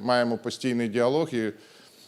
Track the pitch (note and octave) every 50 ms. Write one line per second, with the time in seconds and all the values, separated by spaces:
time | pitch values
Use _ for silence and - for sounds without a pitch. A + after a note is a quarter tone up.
0 | G#2 B2 A#2+ B2 A#2+ A#2 A2+ - - A#2+ - - - B2+ A#2+ A#2+ A#2 G#2+ G2+ A#2+
1 | A#2+ B2+ C#3 D#3+ D#3+ D#3 B2 A2+ A2 G#2 - - - - - - - - - -
2 | -